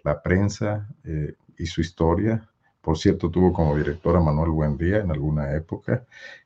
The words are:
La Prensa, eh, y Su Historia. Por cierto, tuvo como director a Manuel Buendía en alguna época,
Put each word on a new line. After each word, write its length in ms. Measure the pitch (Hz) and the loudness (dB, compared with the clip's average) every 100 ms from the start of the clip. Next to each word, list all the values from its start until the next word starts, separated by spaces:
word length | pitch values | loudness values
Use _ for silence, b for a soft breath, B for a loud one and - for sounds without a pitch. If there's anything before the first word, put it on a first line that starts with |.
La 180 | 73 76 | -4 -2
Prensa, 680 | 82 92 101 - 107 104 104 - | 0 2 2 -2 -4 -4 -8 -14
eh, 300 | - 78 73 - _ - | -8 -6 -6 -10 _ -10
y 80 | 85 | -8
Su 160 | - | -4
Historia. 680 | 82 - 82 85 107 110 - _ _ _ | -4 0 0 2 0 -2 -6 _ _ _
Por 160 | - 80 | -2 2
cierto, 340 | 101 82 85 | 2 2 0
tuvo 200 | 87 92 | 2 2
como 240 | 82 78 73 | 4 2 2
director 400 | 73 73 - 90 | -2 -2 2 4
a 40 | |
Manuel 320 | 80 76 82 | 4 2 0
Buendía 480 | 78 76 69 82 107 | 0 0 0 0 0
en 120 | 95 | 0
alguna 440 | 73 73 76 71 76 | -2 -2 -2 -2 -4
época, 500 | - - - 127 - B B B | -6 -8 -4 -4 -6 B B B